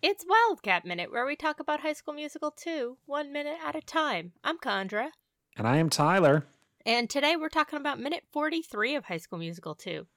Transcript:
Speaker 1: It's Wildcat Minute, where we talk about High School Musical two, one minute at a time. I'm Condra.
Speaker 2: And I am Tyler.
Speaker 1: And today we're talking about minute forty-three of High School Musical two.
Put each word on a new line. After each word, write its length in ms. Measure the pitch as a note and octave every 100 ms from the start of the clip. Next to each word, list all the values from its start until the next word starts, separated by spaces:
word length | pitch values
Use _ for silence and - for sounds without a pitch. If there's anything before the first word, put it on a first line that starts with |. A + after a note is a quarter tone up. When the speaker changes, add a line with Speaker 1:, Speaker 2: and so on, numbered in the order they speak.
Speaker 1:
It's 240 | E4 G4+ E4+
Wildcat 560 | A4 A#4 F4+ G#3 F3+
Minute, 260 | E3+ F3 F3
where 160 | A#3 B3+
we 80 |
talk 240 | D4 D#4 D4+
about 220 | D#4 D4+
High 120 | D4+
School 200 | D4+ -
Musical 380 | D4 D4+ D#4 D4+
two, 460 | D4+ E4+ D#4+ A#3+ B3+
one 280 | - C#4+ C#4+
minute 240 | C#4+ D4 E4 D#4
at 80 |
a 60 | D4+
time. 500 | - D#4+ D4+ F#3+ F3 _
I'm 140 | - E4
Condra. 500 | C4 G3 F#3+ G#3 C4+ _ _ _ _ -
Speaker 2:
And 100 | A2
I 120 | C#3+
am 120 | D#3+
Tyler. 560 | - D3+ F#3+ D#3 D3+ - _ _ _ -
Speaker 1:
And 240 | A#3 A#3+
today 240 | C#4+ D4
we're 140 | E4+ D#4
talking 320 | E4 D4+ D4+
about 180 | C#4+ B3+
minute 240 | B3+ E4 _
forty-three 640 | D4+ D4+ E4 D#4+ G#3+ A3
of 120 | C#4+ -
High 100 | E3+
School 240 | - E3+
Musical 340 | E3 E3+ E3
two. 320 | D3+ F#3+ D#3+ -